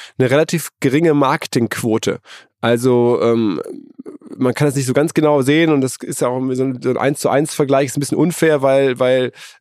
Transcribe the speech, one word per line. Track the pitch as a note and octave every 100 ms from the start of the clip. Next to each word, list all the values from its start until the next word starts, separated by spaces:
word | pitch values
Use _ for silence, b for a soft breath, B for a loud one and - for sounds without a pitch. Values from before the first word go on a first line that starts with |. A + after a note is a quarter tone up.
| B B
eine | B2+
relativ | C#3 D#3+ E3+ - -
geringe | C#3 C#3+ E3+
Marketingquote. | D3 C3+ D#3 - C3+ A2+ - A#2+ G#2+ - - B B B _
Also, | A#2 A#2+ B2+ B2 A#2+ A#2+
ähm, | A2+ A#2 A2 D#2 - - - - - - - -
man | B2+
kann | A#2+ D3
das |
nicht | C3+ B2+
so |
ganz | B2+ D#3+
genau | - D3+ D3
sehen | C3 D3+ E3
und | C#3+
das | C3 -
ist | - D3
ja | B2
auch |
irgendwie | B2+ C3 B2+
so |
ein, | C3 B2+
so | B2+
ein | B2
eins | C3 C#3+
zu | A2+
eins | C3+ D3
Vergleich, | - C#3 C3+ C#3+
ist | -
ein |
bisschen | C#3 -
unfair, | D#3+ - D#3+ D3
weil, | C3+ C3+ C#3 A#2+
weil, | B2+ C3 B2+ B B B